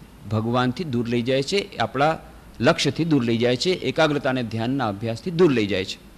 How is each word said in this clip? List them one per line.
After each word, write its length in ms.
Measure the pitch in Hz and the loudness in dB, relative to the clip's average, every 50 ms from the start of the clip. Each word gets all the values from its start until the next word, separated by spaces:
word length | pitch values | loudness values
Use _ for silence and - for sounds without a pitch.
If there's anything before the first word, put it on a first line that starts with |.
| - - - - - 104 | -20 -20 -20 -18 -8 -4
ભગવાનથી 520 | 107 110 110 117 120 127 123 123 123 - 185 | -4 -2 0 0 0 0 0 0 -2 -4 -4
દૂર 240 | 156 120 120 117 | -4 -2 -2 -2
લઈ 140 | 117 120 120 | 0 -2 -2
જાય 220 | 113 127 131 135 139 | 0 0 0 0 0
છે, 340 | - 190 202 202 - - | 0 -2 -2 -2 -4 -4
આપણા 420 | - 113 110 - 131 139 156 165 - - - - - - - - - | -4 -4 -2 0 2 2 2 0 -2 -8 -16 -20 -20 -20 -16 -6 0
લક્ષ્યથી 460 | 113 147 165 - - 147 131 - 160 | 2 2 2 2 0 0 0 0 0
દૂર 180 | 170 151 139 120 | 2 2 2 2
લઈ 140 | 117 117 | 2 2
જાય 200 | 113 117 120 123 | 2 2 2 2
છે, 120 | 127 - 180 | 2 0 -2
એકાગ્રતા 600 | 185 - - 131 131 165 160 151 147 143 123 135 | -2 -2 -2 -2 2 2 2 2 2 0 0 -2
અને 140 | 131 131 123 | -2 -2 -4
ધ્યાનના 440 | 107 107 113 113 120 135 139 123 | -4 -4 -4 -2 -2 -2 0 -2
અભ્યાસથી 440 | 107 98 101 113 113 117 - - 190 | -2 -2 -4 -4 -6 -6 -6 -6 -2
દૂર 200 | 170 160 185 160 | 2 4 4 6
લઈ 140 | 131 117 107 | 6 4 2
જાય 200 | 98 101 92 95 | 2 0 -2 -2
છે. 120 | - - - - - - | -4 -8 -12 -16 -20 -20